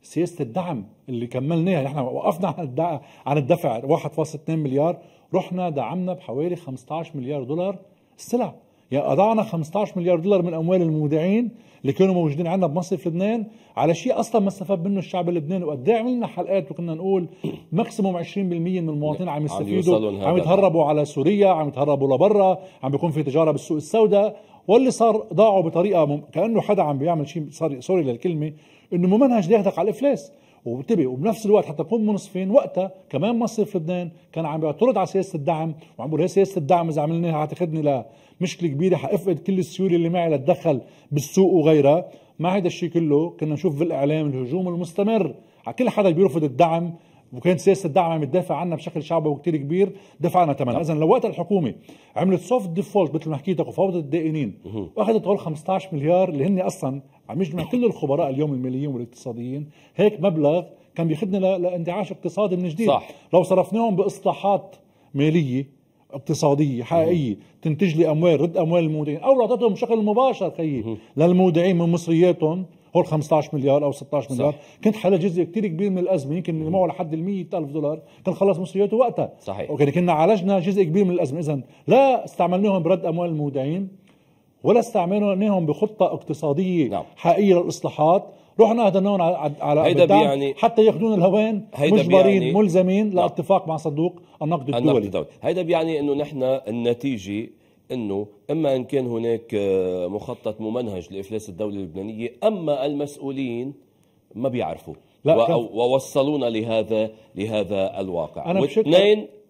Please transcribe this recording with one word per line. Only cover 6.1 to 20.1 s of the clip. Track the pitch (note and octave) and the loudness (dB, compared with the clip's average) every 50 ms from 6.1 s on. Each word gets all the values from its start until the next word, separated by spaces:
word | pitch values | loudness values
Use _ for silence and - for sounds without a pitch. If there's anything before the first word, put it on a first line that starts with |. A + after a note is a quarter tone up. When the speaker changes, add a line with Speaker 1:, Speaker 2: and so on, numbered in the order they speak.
Speaker 1:
بحوالي | F3+ F3+ - - A2+ C3+ D#3 F3 F3 | -6 -8 -10 -10 -6 -4 -4 -4 -6
خمستاش | E3 - C3+ C3 B2 - _ D3+ D#3+ E3 E3 - | -8 -10 -12 -14 -14 -12 _ -8 -8 -8 -8 -10
مليار | C#3+ B2 B2+ D3 C#3+ | -10 -8 -6 -6 -8
دولار | B2+ A#2+ D3 E3 F3+ G3 G3+ F#3+ - _ _ _ _ _ _ _ | -6 -6 -4 -4 -4 -6 -6 -10 -14 _ _ _ _ _ _ _
السلع. | - - - B3 A#3+ E3 - - _ _ _ _ _ _ | -10 -4 -4 -4 -4 -4 -8 -16 _ _ _ _ _ _
يعني، | B2+ C3+ - C#3 | -2 -2 0 2
أضعنا | C#3 D3 G3 A3 A3+ A3 | 2 4 4 4 2 0
خمستاش | G3 - - E3 D3+ D3+ - G3+ G#3+ - - | -2 -2 -4 -6 -6 -4 -4 -4 -4 -4 -4
مليار | F#3 E3+ F3+ F3+ E3 | -4 0 0 0 0
دولار | D#3+ G3+ G#3 F#3 | 2 2 2 2
من | F3 F3+ E3 | 2 -2 -4
أموال | D#3+ D#3+ E3+ F#3 F#3 | -4 0 0 2 2
المودعين | F3 E3 D#3 D#3 D3+ D3 D3 D3+ D#3+ F#3 G3+ A3+ B3 G#3+ - - - - _ _ | 2 0 0 0 0 0 0 0 2 2 2 0 0 -2 -8 -14 -20 -20 _ _
اللي | - C3+ | -4 -4
كانوا | C#3 - F#3 F#3+ F#3 | 2 2 2 2 2
موجودين | F3+ E3 D#3 C#3 D3+ F3 | 2 0 0 -2 -2 -4
عندنا | E3 F3+ G3 F3+ | -2 0 0 0
بمصرف | D#3+ C#3 F3+ E3+ - G3 - - | 0 0 -4 -4 -4 -6 -4 -4
لبنان | F3+ D#3+ E3+ F#3+ G#3 A3+ A#3 G#3 - - - - _ _ | -6 -4 -2 -2 -2 -2 -4 -6 -8 -12 -20 -20 _ _
على | - B2+ D#3+ E3+ | 0 0 0 0
شيء | E3 - B3+ - - | 0 -2 -2 -2 -2
أصلًا | A3+ - - A3+ | -2 0 0 0
ما | G3 G3 | 0 0
استفاد | F#3+ - F#3 D3+ G3 F3+ E3 | -2 -6 -4 -4 -4 -2 -2
منه | G3 G3+ F#3+ | -2 -4 -4
الشعب | E3+ - - F#3 F3 E3+ | -4 -4 -6 -4 -2 -2
اللبناني. | F3 E3+ D3 D3 F#3 F#3+ F3+ | -2 -2 -4 -4 -6 -4 -4
وقد | D#3 D3+ B2+ B2 E3 | -6 -6 -4 0 0
إيه | A#3 | 0
عملنا | A3+ A3 B3+ B3+ A#3+ A3+ | 0 0 -2 -2 -4 -4
حلقات | - - F3+ E3+ - F#3+ G3 F3 F#3+ | -6 -6 -8 -4 -2 -2 -2 -2 -4
وكنا | D3+ - F3 E3 D#3+ | -10 -8 -8 -8 -8
نقول | D#3+ F#3 F#3+ G3 F#3+ F3 D#3 - - - - - - - _ | -6 -2 -2 0 0 -2 -4 -10 -10 -10 -10 -10 -10 -12 _
ماكسيموم | D3+ F3 A3+ - - - G3 G3 F3+ | -2 -2 -2 -2 -2 -2 -2 -2 -2
عشرين | E3+ E3+ E3 - G3+ G3 F3+ | -4 -8 -8 -6 -6 -4 -4
بالمية | F3 E3+ E3 F3+ F#3 F#3 | -4 -4 -4 -2 -2 -2
من | E3 D#3+ | -4 -4
المواطنين | D3+ D3 D3 D3+ D3+ - F#3 F3 | -4 -4 -4 -4 -4 -4 -6 -6
عم | D3 | -4
Speaker 2:
عم | D3+ D3+ | -4 -4
Speaker 1:
يستفيدوا، | C#3+ - G3 - - - | -4 -4 -4 -4 -2 -2
Speaker 2:
يوصلوا | F#3 F3 F3 - G#2+ A2 G#2 | 0 2 2 2 2 2 -2